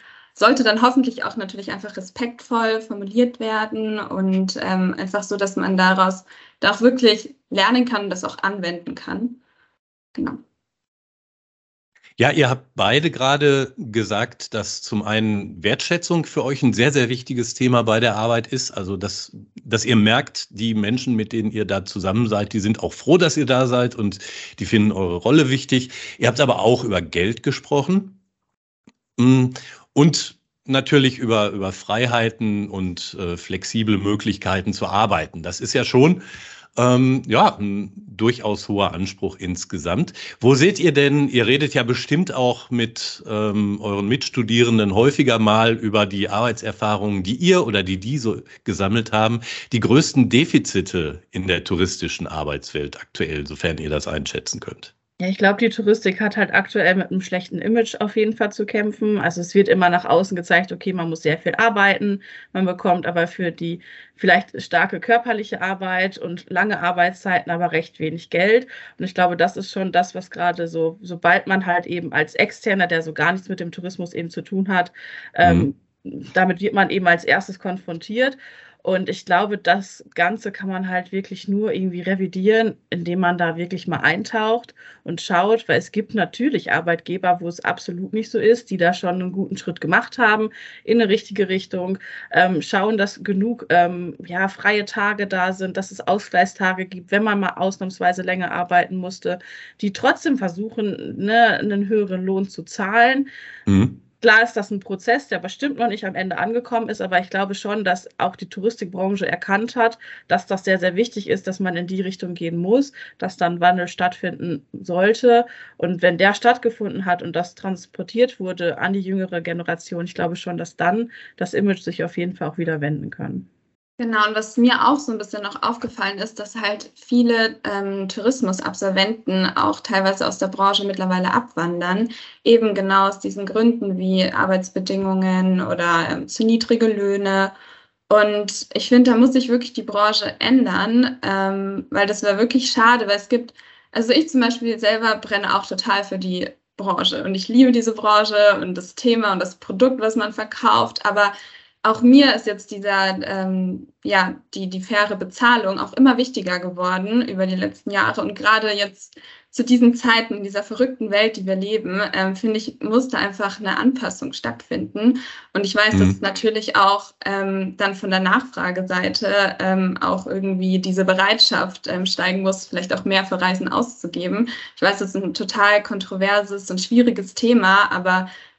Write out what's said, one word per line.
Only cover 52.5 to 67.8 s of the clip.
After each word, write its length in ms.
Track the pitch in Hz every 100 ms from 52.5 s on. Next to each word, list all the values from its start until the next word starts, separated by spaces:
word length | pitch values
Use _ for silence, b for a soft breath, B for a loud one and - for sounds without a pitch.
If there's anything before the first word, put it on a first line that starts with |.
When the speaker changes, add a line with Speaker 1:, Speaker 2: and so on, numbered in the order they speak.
| 71 - 78 69 -
Speaker 2:
aktuell, 460 | - - 78 76 71
sofern 320 | - 87 78
ihr 120 | 76
das 180 | 73 -
einschätzen 500 | 76 - - - -
könnt? 340 | - - - _ _ -
Speaker 3:
Ja, 80 | 185
ich 100 | 190
glaub, 200 | 196 202
die 100 | 226
Touristik 520 | 226 208 226 190 190
hat 160 | 214 214
halt 160 | 190
aktuell 440 | 190 196 208 175 185
mit 140 | 175
einem 80 | 185
schlechten 380 | - 180 185 185
Image 340 | 214 233 226 -
auf 160 | 208 220
jeden 160 | 214 226
Fall 140 | 202
zu 140 | - 208
kämpfen. 520 | 208 208 - 214 208
Also 220 | 170 175
es 120 | 170
wird 140 | 196 196
immer 200 | 185 175
nach 160 | 175
außen 300 | - 165 190
gezeigt, 380 | 175 175 175 190
okay, 200 | 175 196
man 160 | 185 165
muss 140 | 160
sehr 160 | 156 156
viel 160 | 170
arbeiten, 640 | - 226 208 196 190 202 196 B B B
man 120 | 185 185
bekommt 400 | 185 190 180 170
aber 220 | 170 170
für 240 | - 170
die 260 | 165 170 175 B B B -
vielleicht 440 | 185 180 - 196
starke 380 | - 170 196 190
körperliche 640 | - 233 240 214 214 202
Arbeit 560 | 185 190 190 185 190 -
und 320 | 170 175 -
lange 300 | 185 208 165
Arbeitszeiten 720 | 175 175 175 185 196 180 175
aber 180 | 170 175
recht 300 | 160